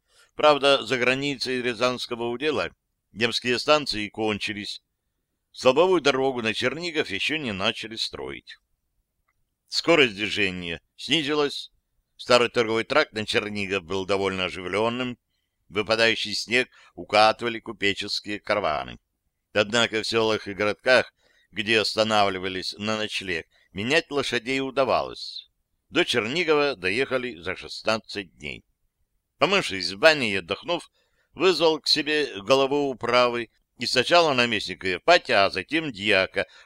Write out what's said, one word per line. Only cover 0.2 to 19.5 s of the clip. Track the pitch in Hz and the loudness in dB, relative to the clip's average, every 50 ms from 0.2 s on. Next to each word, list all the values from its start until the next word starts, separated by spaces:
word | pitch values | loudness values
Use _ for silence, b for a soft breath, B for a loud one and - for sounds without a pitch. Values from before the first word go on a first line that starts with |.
| b b b | b b b
Правда, | - 131 151 147 139 131 143 139 120 117 | 4 4 4 6 6 4 4 4 2 2
за | 104 131 | -2 -2
границей | 123 120 123 131 135 139 143 139 113 - 127 127 127 | 0 0 0 0 0 -2 -4 -4 -4 -4 -4 -4 -2
Рязанского | 117 123 120 101 123 127 123 117 - - 120 113 117 120 | -2 -4 -2 0 0 0 0 -4 -6 -8 -6 -4 -4 -4
удела | 120 120 143 156 139 104 87 80 - _ _ _ _ _ _ _ - | -4 -4 -2 -2 -2 -2 -4 -4 -8 _ _ _ _ _ _ _ -4
Немские | 95 117 117 110 - - 123 123 113 | -2 -2 -2 0 -2 0 0 0 2
станции | - 147 151 151 139 - - 107 104 98 | 4 4 4 4 2 -2 -6 -6 -6 -8
кончились. | - - 113 107 104 98 - - 104 101 101 - - - - _ _ _ _ _ _ _ _ _ _ _ _ _ | -4 -2 -2 0 0 -2 -4 -6 -6 -8 -10 -10 -12 -14 -16 _ _ _ _ _ _ _ _ _ _ _ _ _
Столбовую | - - - - 254 165 175 185 190 170 | -12 2 4 4 6 6 4 4 4 2
дорогу | 131 143 131 131 131 135 131 120 | 2 2 2 2 0 0 0 0
на | 110 110 | -2 -2
Чернигов | 107 - - 127 131 160 175 175 143 151 113 - | -2 -2 -2 -2 -4 -4 -6 -4 -4 -4 -4 -2
еще | 98 95 - - 147 | -4 -4 -4 -4 -4
не | 160 147 117 | -4 -4 -6
начали | 101 92 98 113 117 - - 110 110 | -4 -2 -2 -2 -2 -4 -8 -12 -8
строить. | 110 - - - - 67 65 69 62 - - - - _ _ _ _ _ _ _ _ _ _ _ _ _ _ _ _ _ _ _ _ _ _ | -8 -8 -8 -8 -10 -10 -10 -10 -12 -16 -20 -20 -20 _ _ _ _ _ _ _ _ _ _ _ _ _ _ _ _ _ _ _ _ _ _
Скорость | - - - 160 170 156 139 117 98 | -8 -4 2 4 4 4 4 4 2
движения | 95 107 95 - 104 104 95 90 90 87 85 85 82 - _ _ | -2 -6 -4 -2 -2 -2 -2 -2 -6 -8 -8 -10 -10 -12 _ _
снизилась. | - - - 139 165 143 135 151 151 147 139 - - - - _ _ _ _ _ _ _ _ _ | -16 -4 -2 -2 -2 0 -2 0 0 -2 -2 -4 -8 -14 -16 _ _ _ _ _ _ _ _ _
Старый | - - - 123 120 120 113 | -12 0 4 4 4 4 2
торговый | - 123 117 107 113 113 | 0 -2 -2 0 -2 -2
тракт | 110 - 131 151 156 - | -2 0 0 0 0 0
на | - 107 107 | -4 -8 -6
Чернигов | - - 113 104 104 104 104 101 92 98 98 85 | -4 -2 -2 -4 -4 -6 -6 -4 -4 -4 -6 -4
был | 78 95 98 95 | -4 -6 -4 -2
довольно | 92 98 98 98 95 95 95 92 | -2 -2 0 0 -2 -2 -2 -4
оживленным. | 87 78 82 78 87 92 104 110 117 117 123 127 123 123 - _ _ _ _ _ _ _ _ _ - | -6 -6 -8 -6 -4 -2 -2 0 -2 -2 -4 -6 -8 -8 -12 _ _ _ _ _ _ _ _ _ -6
Выпадающий | 80 101 104 - 113 110 113 113 107 - - 104 98 | -6 -4 -2 0 2 2 4 2 2 0 -4 -6 -6
снег | - - 95 113 127 123 b b b b b b | -8 -4 -2 0 0 0 b b b b b b
укатывали | - 87 - 107 104 110 110 110 - 117 117 113 110 | -18 -6 2 4 6 6 6 4 2 -4 -6 -6 -6
купеческие | - 113 110 - 98 101 98 - 104 101 - - - 104 104 101 | -10 -14 -8 -2 -2 -2 -2 -2 -4 -6 -8 -8 -6 -8 -8 -8
караваны. | - - 104 104 95 82 76 69 64 62 57 - _ _ _ _ _ _ _ _ _ _ | -4 -2 -2 0 0 0 -2 -4 -6 -8 -14 -18 _ _ _ _ _ _ _ _ _ _